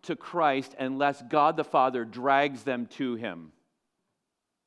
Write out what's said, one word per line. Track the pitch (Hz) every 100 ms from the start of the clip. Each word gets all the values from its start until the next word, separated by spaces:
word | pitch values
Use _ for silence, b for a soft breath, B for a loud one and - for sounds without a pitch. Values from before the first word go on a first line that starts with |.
to | - 156
Christ | - 175 156 135 135 -
unless | 131 135 143 139
God | 120 151 147 165
the |
Father | 147 151 131 123
drags | 113 113 131 139 143 127
them | 135 123 117
to | - 131
him. | 117 113 85 80 _ _ _ _ _ _ _ _ _ _ _